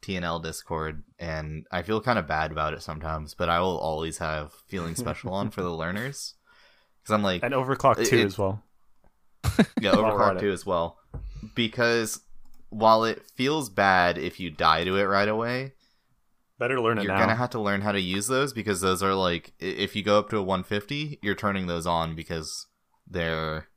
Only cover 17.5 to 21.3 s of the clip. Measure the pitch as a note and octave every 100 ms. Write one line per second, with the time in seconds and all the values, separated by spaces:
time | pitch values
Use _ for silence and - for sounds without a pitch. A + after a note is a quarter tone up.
17.5 | A#2+ G2+ G2+ G2+ G2+ F#2 F#2+ G#2 C3 C#3+
18.5 | A2+ G#2 F#2+ F#2+ F#2 G2 F#2+ F#2 E2+ -
19.5 | _ F2+ C2+ G2 G#2 G2 G#2 G#2 A2 F#2+
20.5 | F#2+ F2+ G#2 - C#3+ D3+ D3 G#2